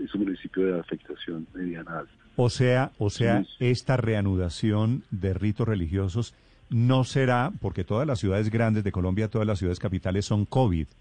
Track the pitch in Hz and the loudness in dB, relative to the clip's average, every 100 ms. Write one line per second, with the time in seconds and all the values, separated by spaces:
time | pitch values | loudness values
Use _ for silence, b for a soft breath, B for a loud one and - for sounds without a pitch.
0 | - 101 98 92 - 95 92 87 - 82 | -6 -2 -2 -4 -8 -2 0 0 -4 -10
1 | - 76 - 82 80 92 90 82 82 80 | -10 -14 -10 -10 -10 -8 -8 -8 -10 -12
2 | 73 _ - - 123 - 127 123 131 - | -12 _ -14 0 0 2 2 2 0 -2
3 | 101 - 113 - - - 123 123 - 131 | -4 0 2 2 0 -2 0 0 0 0
4 | 113 107 101 92 87 - 113 104 110 127 | 2 2 2 0 -2 -2 0 2 2 0
5 | - 98 95 92 107 101 113 107 82 95 | -4 -4 -2 0 -2 0 0 0 0 0
6 | 98 95 113 b b b - 117 120 131 | -2 -2 -6 b b b -4 2 4 4
7 | 127 139 131 123 139 - 101 92 90 107 | 2 2 2 2 0 -2 -6 -4 -2 0
8 | 151 123 101 98 107 113 113 107 101 90 | 0 0 0 2 2 2 2 2 0 0
9 | 92 95 107 113 107 98 90 90 101 95 | 0 0 0 0 0 0 0 -2 -2 -2
10 | 95 95 - 104 101 131 123 85 73 - | 0 -2 0 0 2 2 2 2 -2 -10